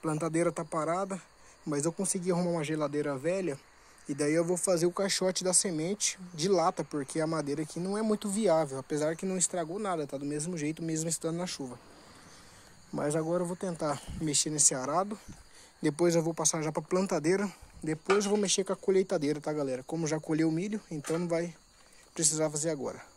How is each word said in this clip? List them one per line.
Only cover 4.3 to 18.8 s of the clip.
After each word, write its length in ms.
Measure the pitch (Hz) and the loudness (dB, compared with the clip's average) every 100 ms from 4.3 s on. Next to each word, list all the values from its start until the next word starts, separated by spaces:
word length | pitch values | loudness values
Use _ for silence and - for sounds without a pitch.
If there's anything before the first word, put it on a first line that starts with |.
eu 100 | 160 | 4
vou 120 | 170 175 | 2 2
fazer 280 | - 175 | 2 4
o 60 | 175 | 2
caixote 540 | - 196 - 185 180 | 2 0 2 0 0
da 80 | 185 | 2
semente 680 | 180 202 156 165 214 - - 180 | 2 2 0 -2 0 -2 -4 -12
de 140 | 160 165 | -2 2
lata, 340 | 185 160 - | 4 4 2
porque 380 | 151 151 131 160 | -4 -4 -4 -2
a 60 | 156 | 0
madeira 360 | 160 147 143 | 0 -2 -4
aqui 160 | 151 - | -4 -4
não 180 | 180 202 | -2 0
é 60 | |
muito 260 | 220 214 208 | 2 0 0
viável, 520 | 196 214 160 156 135 | 2 4 4 4 -4
apesar 340 | - 151 151 | -2 0 0
que 100 | 165 | 0
não 140 | 190 185 | -2 0
estragou 400 | - 180 156 190 | 0 0 -4 -4
nada, 300 | 208 170 143 | -2 -2 -4
tá 100 | 139 | -6
do 80 | 143 | -4
mesmo 320 | 151 160 175 | -4 -4 -4
jeito, 240 | 147 160 | -4 -4
mesmo 260 | 165 160 160 | -4 -2 -2
estando 280 | 160 165 165 | -2 -4 -4
na 100 | 180 | -6
chuva. 320 | - 135 120 - - - - - - - - - - - | -6 -10 -12 -18 -20 -20 -20 -20 -20 -20 -20 -20 -20 -10
Mas 220 | 147 143 | -4 0
agora 300 | 156 160 175 | 0 0 0
eu 20 | 175 | -2
vou 100 | 180 | -4
tentar 460 | 190 165 - 139 - - | -6 -2 -2 -2 -6 -6
mexer 300 | 156 139 156 | 0 0 0
nesse 240 | 151 - | 4 2
arado, 420 | 139 131 156 202 214 - - - - - - | 2 0 0 0 -6 -12 -18 -20 -20 -20 -2
depois 360 | 156 147 175 170 | -2 4 4 6
eu 60 | |
vou 120 | 160 | 2
passar 260 | 160 156 165 | 2 0 2
já 100 | 156 | -2
pra 100 | 156 | -2
plantadeira, 680 | 156 185 196 175 147 190 202 - - - | 0 0 2 2 2 2 0 -6 -20 -8
depois 440 | 156 160 - 196 | -4 -4 2 2
eu 60 | 196 | 4
vou 100 | 208 | 2
mexer 240 | 196 - | 2 0
com 80 | 190 | 0
a 40 | |
colheitadeira, 640 | 185 | -2